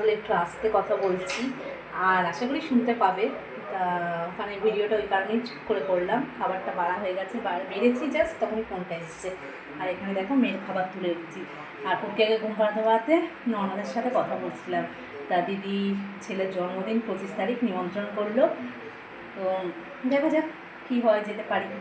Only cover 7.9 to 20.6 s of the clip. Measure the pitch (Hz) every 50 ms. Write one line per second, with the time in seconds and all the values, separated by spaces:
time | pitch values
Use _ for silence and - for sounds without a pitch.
7.9 | 247 247 311 277 - 311 320 - - - 226 208 214 220 220 - 202 185 180 -
8.9 | 170 165 165 165 - - - 185 185 - - - - - - - 143 156 185 185
9.9 | 180 185 196 196 196 190 190 - 277 262 226 196 196 196 - - 185 185 185 185
10.9 | - 190 180 175 170 170 165 160 151 151 151 - - - - - - - - -
11.9 | - - 226 202 202 - 214 214 220 220 214 214 214 202 220 208 208 220 220 220
12.9 | 226 220 220 285 320 349 359 - - - - 240 220 202 196 190 190 202 202 -
13.9 | - 240 240 247 - 185 - - 190 185 180 175 - - - 180 175 170 165 -
14.9 | - - - - - - - - 185 175 170 185 196 196 196 196 196 202 196 202
15.9 | 196 196 196 - - - - - 190 190 190 190 185 180 175 180 185 190 190 220
16.9 | 226 226 - 214 185 180 196 196 - - 190 214 247 240 247 208 185 180 180 175
17.9 | 180 208 208 208 202 208 208 208 214 254 302 330 320 - 247 247 - - - -
18.9 | - - - - - - - - - 202 190 185 190 190 185 175 165 - - -
19.9 | - - - 254 277 285 294 311 285 311 311 - - -